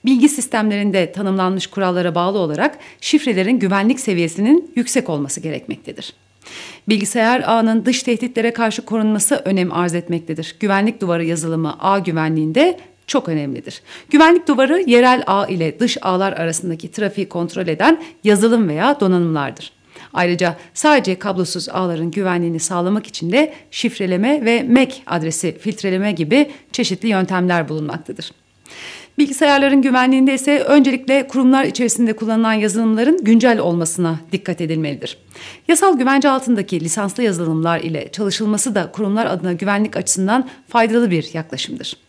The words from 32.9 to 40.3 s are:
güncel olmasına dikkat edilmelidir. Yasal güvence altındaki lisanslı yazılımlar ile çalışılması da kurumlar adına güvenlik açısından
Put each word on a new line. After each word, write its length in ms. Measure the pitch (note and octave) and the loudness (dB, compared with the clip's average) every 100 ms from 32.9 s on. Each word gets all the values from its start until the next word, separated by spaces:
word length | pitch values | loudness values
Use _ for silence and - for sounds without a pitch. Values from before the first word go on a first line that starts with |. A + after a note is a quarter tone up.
| A3 B3 F4+ | 2 2 2
güncel 360 | A3 A3+ B3 A3 | 4 6 6 2
olmasına 600 | F3 E3+ E3 - E3 D#3+ - | 2 0 -2 0 -2 -2 -4
dikkat 300 | F#3+ - E3 | -6 -6 -6
edilmelidir. 560 | E3 D#3+ D3+ C#3 - - _ - - - - | -4 -2 -4 -6 -12 -14 _ -20 -20 -10 0
Yasal 300 | E4 G4 D4 | 4 4 4
güvence 320 | B3+ C#4 C#4+ | 4 4 4
altındaki 500 | C4 B3+ A3 F#3 F3 | 2 0 0 0 -4
lisanslı 440 | E3 G#3+ G3+ G3 | -4 -4 -4 0
yazılımlar 560 | A#3 F3 E3 D#3+ E3 E3 | -2 0 -2 0 0 0
ile 320 | - D3+ - | -2 -6 -8
çalışılması 640 | - G3+ F#3 G#3+ G#3 C4 G3+ | -6 -4 -2 -2 -2 -2 -2
da 160 | E3 | -4
kurumlar 340 | - G#3 G#3+ A3+ | -4 -2 0 -2
adına 280 | F#3 F3+ | -2 -4
güvenlik 440 | F3 G3 G3+ G#3 - | -4 -2 -2 -2 -4
açısından 520 | F#3 F#3+ F#3+ | -4 -2 0